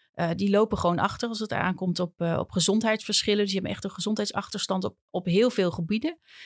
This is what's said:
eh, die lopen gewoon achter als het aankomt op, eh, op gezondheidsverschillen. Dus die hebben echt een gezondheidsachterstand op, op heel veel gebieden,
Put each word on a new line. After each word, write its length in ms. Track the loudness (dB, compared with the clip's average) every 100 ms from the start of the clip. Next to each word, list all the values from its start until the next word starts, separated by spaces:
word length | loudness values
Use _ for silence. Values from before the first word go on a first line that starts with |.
| _
eh, 180 | -4 -2
die 160 | 0 2
lopen 280 | 4 4 2
gewoon 200 | 2 2
achter 300 | 0 -2 -6
als 100 | -4
het 140 | -4
aankomt 480 | 0 0 0 -2 -2
op, 200 | -4 -2
eh, 160 | -2 -2
op 120 | -2
gezondheidsverschillen. 880 | 2 4 4 2 0 0 0 2 2
Dus 80 | 2
die 80 |
hebben 180 | -2 -4
echt 120 | -6
een 60 | -8
gezondheidsachterstand 920 | -4 -2 -2 -2 -4 -6 -6 -2 -2
op, 120 | -2 -8 _
op 160 | -6 0
heel 240 | 4 4
veel 200 | 2 0
gebieden, 480 | 0 -2 -2 -2 -6 _ -20